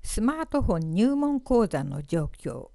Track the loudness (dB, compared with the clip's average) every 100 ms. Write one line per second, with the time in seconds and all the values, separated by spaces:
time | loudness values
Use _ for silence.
0 | -4 0 0 0 -2 0 2 0 0 2
1 | 2 2 0 -2 2 2 2 -2 -4 -8
2 | -4 -2 -2 -6 -10 -10 -14